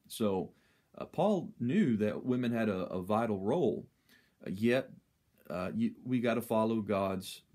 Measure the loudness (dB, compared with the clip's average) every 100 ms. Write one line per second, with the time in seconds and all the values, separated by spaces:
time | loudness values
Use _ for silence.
0 | -16 -4 0 0 -4 -10 _ _ _ -14
1 | -8 0 2 2 -2 -4 0 2 4 4
2 | 2 0 0 0 0 0 0 0 -2 -4
3 | 0 0 2 0 0 2 2 0 -6 _
4 | _ -20 _ _ -8 0 2 2 0 -10
5 | _ _ _ _ -8 -6 -4 0 -2 -2
6 | -2 0 2 0 0 2 2 0 0 0
7 | 0 -2 -6 -14 -14